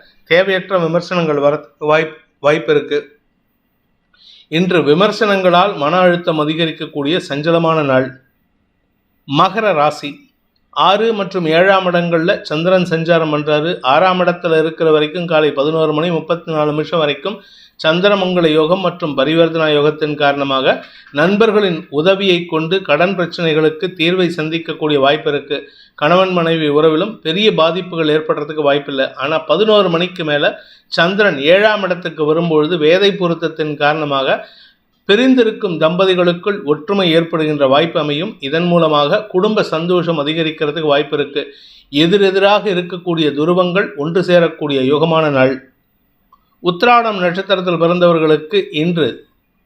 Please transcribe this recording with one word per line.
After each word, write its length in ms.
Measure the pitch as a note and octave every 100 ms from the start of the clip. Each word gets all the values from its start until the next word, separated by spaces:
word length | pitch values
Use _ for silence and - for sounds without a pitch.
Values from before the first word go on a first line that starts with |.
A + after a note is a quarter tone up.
| - _
தேவையற்ற 540 | - E3 F#3+ F#3 F#3 F#3+
விமர்சனங்கள் 600 | E3 E3+ F3 F3+ E3 D3
வர 300 | C#3+ D3+ - -
வாய்ப்-, 360 | D3+ D#3 D#3+ - _ _
வாய்ப்பு 320 | C#3+ D#3+ D#3+
இருக்கு. 420 | D3 - D3 - _ _ _ _ _ _ _ _ _ _ _ _ - -
இன்று 360 | D#3 F3 F3+
விமர்சனங்களால் 920 | C#3 D#3 G#3 G3+ G#3+ G3 F#3 F3 G3+ E3+
மன 200 | D3 F3+
அழுத்தம் 520 | F#3 F3 F3 D#3 D3+
அதிகரிக்கக்கூடிய 720 | D#3+ E3 D3+ D3+ D3 C#3+ F#3 F#3
சஞ்சலமான 540 | C#3+ D#3 E3+ E3 D#3+
நாள். 380 | C#3+ C3 C3 - _ _ _ _ _ _ _ _ _ _ - C#3
மகர 340 | F#3 G3+ G#3+
ராசி. 600 | D#3 D3 D3 D3 C#3+ _ _ _ _ _
ஆறு 420 | C3+ E3 G3+ A3+
மற்றும் 340 | G#3+ F#3+ F#3+ D#3+
ஏழாம் 400 | D#3+ F#3+ F#3+ F#3
இடங்கள்ல 540 | F3 E3+ E3 E3+ -
சந்திரன் 460 | - D#3 E3+ F#3 F3+
சஞ்சாரம் 440 | E3 D#3+ E3 D#3+
பண்றாரு. 460 | D3 D3+ D3+ D#3+ F3+
ஆறாம் 400 | B2+ D3 F#3 F#3
இடத்துல 380 | F3 F3 E3+ D#3+
இருக்கிற 320 | D#3+ D#3+ D#3+
வரைக்கும் 360 | D#3 D3+ F3+ E3+
காலை 260 | D#3 D3+
பதினோரு 400 | C#3 D3 D#3+ D#3
மணி 180 | D3+ F3
முப்பத்தி 420 | E3 D3+ E3+ E3+
நாலு 180 | D#3 D3+
நிமிஷம் 280 | D3+ D3+ E3+
வரைக்கும் 440 | D3 C#3+ F#3+ G#3 - - - - D#3+
சந்திரமங்கல 640 | E3+ G3+ G3+ F#3 F3+ E3
யோகம் 280 | D#3 D#3 F#3+
மற்றும் 380 | F3+ F3 E3 C3+
பரிவர்த்தனா 540 | C3+ E3 E3 D#3+ D#3
யோகத்தின் 420 | D3 D3 D3+ D3+
காரணமாக 720 | C#3+ C#3+ C#3+ C#3 C3+ C#3+ B3+ - - -
நண்பர்களின் 720 | C#3 E3+ G3+ A3+ G#3 G3 D#3+ -
உதவியை 540 | C#3 E3+ F#3+ G3 F3
கொண்டு 380 | F3 D#3+ D#3+ F#3+
கடன் 340 | F#3+ D3 F3+ F3+
பிரச்சனைகளுக்கு 760 | E3+ - E3 D3+ D#3 - F3+
தீர்வை 400 | F3+ D#3+ F#3 F3 E3+
சந்திக்கக்கூடிய 640 | D#3 E3 E3 D#3 D3+ D3
வாய்ப்பு 320 | C3+ D3+ D3
இருக்கு. 380 | C#3+ - C#3 - - -
கணவன் 380 | - D3 F3+ F#3+
மனைவி 360 | F3+ E3 E3 D3+
உறவிலும் 520 | D3 D#3+ D#3+ G3+ A3
பெரிய 340 | D#3 F3+ G#3+
பாதிப்புகள் 540 | E3+ D#3+ F3 F3 E3 D3+
ஏற்படுறதுக்கு 540 | D#3 D#3 D3+ D3 D#3
வாய்ப்பில்லை. 500 | C#3+ C#3+ C#3+ C3+ C3
ஆனா 240 | - C3+ D#3
பதினோரு 520 | - D#3 G#3+ G#3 F#3
மணிக்கு 340 | E3 F3+ F3+
மேல 380 | D#3 D3 E3+ - - - _
சந்திரன் 520 | - E3+ G3 G#3 C#3+
ஏழாம் 420 | C#3+ F#3+ G#3+ G#3
இடத்துக்கு 420 | F#3+ F3 F3 D#3
வரும்பொழுது 540 | D3+ D#3+ E3+ D#3 D3+ F3
வேதை 380 | D3+ F3+ G3+ F3
பொருத்தத்தின் 600 | F3 E3 E3 D#3+ D3+ D3
காரணமாக 720 | D3 D#3 D3 C3+ C3+ G#3+ - - - _ _ _
பிரிந்திருக்கும் 760 | - G#3 C4 B3+ A3 G#3+ G3+ D#3
தம்பதிகளுக்குள் 840 | D#3 F3 F#3+ F3+ F3 F3 G#3 G3
ஒற்றுமை 460 | C#3 D3+ D3 G3+ F3+
ஏற்படுகின்ற 560 | D#3+ E3 E3 D#3 D3 C3+
வாய்ப்பு 340 | C#3 E3+ E3+
அமையும். 360 | D3 D3 G3 -
இதன் 260 | C#3 D#3 F3
மூலமாக 580 | F3 D#3+ D3 D3 G#3
குடும்ப 380 | - F3+ G#3+ G#3+
சந்தோஷம் 640 | - D#3+ E3+ F3+ D#3+ E3 C#3+
அதிகரிக்கிறதுக்கு 540 | D#3+ D#3 D#3 D#3 D#3
வாய்ப்பு 360 | D#3 C#3+ D3 D3
இருக்கு. 380 | C#3 D3 C#3 - - - _
எதிரெதிராக 800 | C#3 E3+ G3+ G3 F#3+ G3 G#3 G3
இருக்கக்கூடிய 600 | F3+ F3 F3+ F3 E3 D3+
துருவங்கள் 600 | C3+ D#3 F3+ F3+ F3 A3+ -
ஒன்று 240 | D3+ F3+
சேரக்கூடிய 600 | F3+ F3 E3 - D3+ C3+
யோகமான 480 | C3 D3+ E3 D#3+ D#3
நாள். 420 | C#3 C3 C3 - _ _ _ _ _ _ _ _ _
உத்திராடம் 560 | F3 F3 A#3+ A#3+ A3+ G3+
நட்சத்திரத்தில் 600 | F3+ F3 F#3+ F#3+ F#3 E3+
பிறந்தவர்களுக்கு 840 | E3+ F3+ F3 E3 D#3 D3+ D3+ G#3 -
இன்று 560 | D3+ E3 E3+ B2+ - - _ _ _